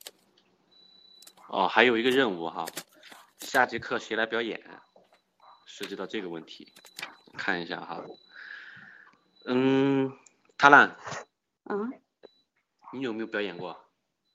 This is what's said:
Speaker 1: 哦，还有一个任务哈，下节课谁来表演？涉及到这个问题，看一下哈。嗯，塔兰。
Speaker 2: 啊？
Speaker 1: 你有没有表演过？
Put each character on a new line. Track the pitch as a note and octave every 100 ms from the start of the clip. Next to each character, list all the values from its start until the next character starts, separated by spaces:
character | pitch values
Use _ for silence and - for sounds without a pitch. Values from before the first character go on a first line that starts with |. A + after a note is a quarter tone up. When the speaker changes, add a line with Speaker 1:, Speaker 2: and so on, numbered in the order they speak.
| - _ _ _ _ _ _ _ _ _ _ _ - _ -
Speaker 1:
哦， | - F#2
还 | G#2+
有 | B2 A2+
一 |
个 | B2
任 | B2+ B2 F2
务 | E2
哈， | E2+ E2 - - - - - - _
下 | - C3+ B2
节 | A#2
课 | - A#2+
谁 | - A2
来 | A2+
表 | A2+
演？ | A2+ F2 F2+ - _ - _ _ _ _ - - -
涉 | - F#2+
及 | F#2+
到 | F#2
这 | A2+
个 | F#2
问 | E2 D#2+
题， | - D#2 - - - - - - -
看 | - F2
一 | E2+
下 | E2+
哈。 | E2 E2+ F2+ - _ - - - - - - - - _ _ _ -
嗯， | B2+ C3 C3+ C#3 C3+ C3+ C3+ - _ _ -
塔 | C#3+
兰。 | C#3+ G#2 - - - - _ _ _ -
Speaker 2:
啊？ | G#3 A#3 - _ _ - _ _ _ _ _ -
Speaker 1:
你 | B2+
有 | C3
没 | A2
有 | A2
表 | G#2
演 | G2+ F2
过？ | F2+ - _ _ _ _ _